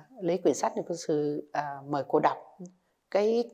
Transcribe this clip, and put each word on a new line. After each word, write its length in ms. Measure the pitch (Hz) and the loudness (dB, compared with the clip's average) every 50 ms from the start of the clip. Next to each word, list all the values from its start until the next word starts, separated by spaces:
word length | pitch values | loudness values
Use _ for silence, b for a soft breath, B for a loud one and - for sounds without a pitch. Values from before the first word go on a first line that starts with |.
| 147 - 262 247 | -14 -18 -12 -6
lấy 180 | 196 170 175 190 | -2 0 0 2
quyển 160 | 185 165 139 | 4 2 2
sách 220 | - - - - | 4 2 -2 -2
này 80 | 214 170 - | -2 -4 -4
của 60 | 175 | -6
sư, 540 | 165 - - 160 151 147 147 147 156 - - - | -6 -2 -2 0 0 0 0 -2 -4 -6 -6 -6
à, 240 | 147 147 147 139 139 139 143 | -6 -4 -6 -6 -10 -6 -4
mời 160 | 147 139 135 - | -2 -2 0 2
cô 120 | - 156 | 2 4
đọc 180 | 156 151 135 - - - - - 185 175 - _ _ _ _ _ _ _ | 4 2 2 0 -6 -14 -18 -18 -18 -18 -18 _ _ _ _ _ _ _
cái 340 | - 190 208 214 226 233 240 233 | 0 2 2 4 4 2 0 4